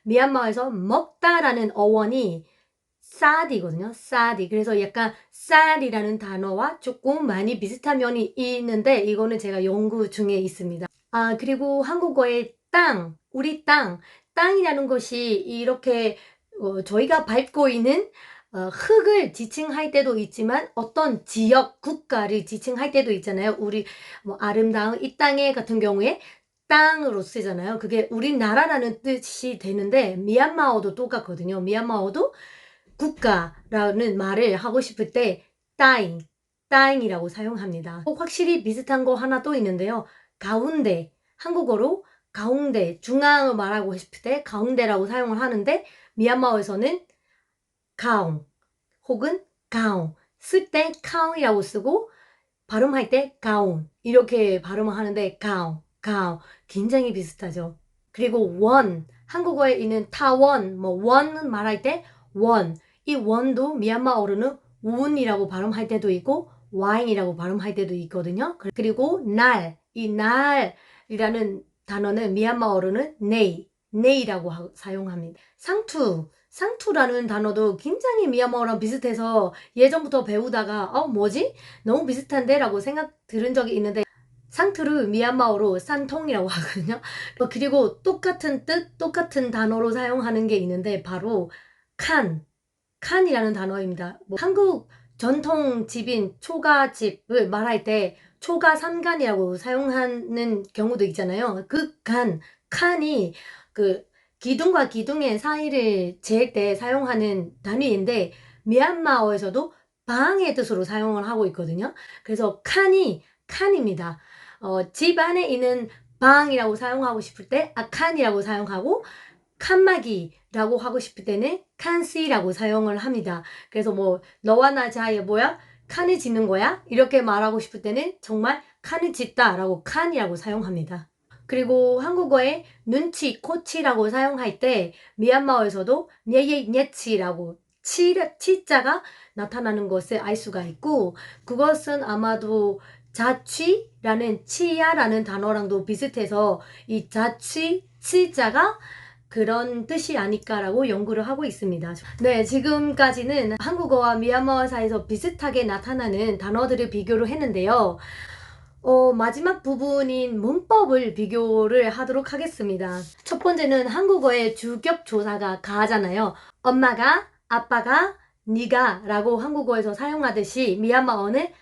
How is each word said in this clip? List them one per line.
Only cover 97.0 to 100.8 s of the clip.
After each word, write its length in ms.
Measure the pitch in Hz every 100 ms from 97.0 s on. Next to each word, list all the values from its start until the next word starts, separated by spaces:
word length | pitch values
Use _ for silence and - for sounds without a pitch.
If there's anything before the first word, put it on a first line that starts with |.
| 214 196 - 240 190
말할 360 | 208 226 214 214
때 320 | 214 185 - _ _
초가삼간이라고 1120 | - 339 320 311 330 339 339 330 247 196 185 180
사용하는 1080 | 254 254 277 262 247 240 208 233 233 208 196
경우도 320 | -